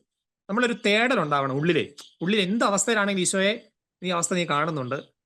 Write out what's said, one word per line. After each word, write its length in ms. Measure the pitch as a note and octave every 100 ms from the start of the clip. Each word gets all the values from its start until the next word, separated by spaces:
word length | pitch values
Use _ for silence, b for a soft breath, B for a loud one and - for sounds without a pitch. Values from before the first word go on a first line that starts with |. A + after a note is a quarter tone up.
| _ _ _ _ -
നമ്മളൊരു 240 | A3 A#3+ A3+ G#3
തേടൽ 340 | G#3+ B3 A#3
ഉണ്ടാവണം 340 | D3+ C#3+ C3+
ഉള്ളിലേ. 340 | C#3 E3 D3+ G2 - - -
ഉള്ളിൽ 200 | E3+ G#3+
എന്ത് 240 | F#3 A#3
അവസ്ഥയിലാണെങ്കിലും 580 | A#3+ G3 - G#3+ G3+ F#3+
ഈശോയെ, 480 | F3 G3 G3 A3+ - _ _ -
നീ 80 | F3+
അവസ്ഥ 240 | F3 -
നീ 100 | F3+
കാണുന്നുണ്ട്, 500 | D#3 D3 D#3+ D3+ B2 C#3 - _